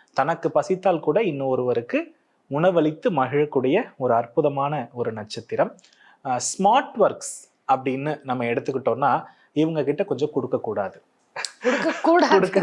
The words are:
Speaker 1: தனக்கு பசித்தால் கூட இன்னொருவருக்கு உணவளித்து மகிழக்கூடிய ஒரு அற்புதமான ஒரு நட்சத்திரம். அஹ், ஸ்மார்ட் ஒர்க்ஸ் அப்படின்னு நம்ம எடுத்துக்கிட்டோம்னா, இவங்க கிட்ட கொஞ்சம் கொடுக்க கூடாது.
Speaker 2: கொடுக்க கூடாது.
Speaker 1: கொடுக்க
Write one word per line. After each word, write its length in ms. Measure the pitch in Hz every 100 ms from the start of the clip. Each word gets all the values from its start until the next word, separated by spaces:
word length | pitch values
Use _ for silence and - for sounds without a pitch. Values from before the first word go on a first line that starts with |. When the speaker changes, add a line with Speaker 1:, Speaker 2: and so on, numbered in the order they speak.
| _ -
Speaker 1:
தனக்கு 340 | 139 165 160
பசித்தால் 500 | 151 143 190 190 170
கூட 180 | 156 151
இன்னொருவருக்கு 760 | 165 143 135 127 123 117 120 277 330 _ _ _ _
உணவளித்து 600 | 139 180 175 156 156 247
மகிழக்கூடிய 680 | 156 127 143 147 143 127 180 - -
ஒரு 160 | 127
அற்புதமான 580 | 117 117 - 147 139 139 151 120
ஒரு 200 | 123 117
நட்சத்திரம். 600 | 110 107 117 107 110 185 - _ _ _ _
அஹ், 160 | 139 123
ஸ்மார்ட் 540 | - - 196 247 285 -
ஒர்க்ஸ் 360 | 170 - - - - _ -
அப்படின்னு 520 | 131 127 131 143 151
நம்ம 200 | 135 127
எடுத்துக்கிட்டோம்னா, 680 | 120 120 - 131 123 117 139 151 - - _
இவங்க 300 | 147 160 160
கிட்ட 220 | 135 151
கொஞ்சம் 280 | 196 127 147
கொடுக்க 260 | 147 127 131
கூடாது. 380 | - 104 95 - _ _ _ - - -
Speaker 2:
கொடுக்க 300 | 233 277 330 -
கூடாது. 300 | 320 330 262
Speaker 1:
கொடுக்க 280 | 196 185 202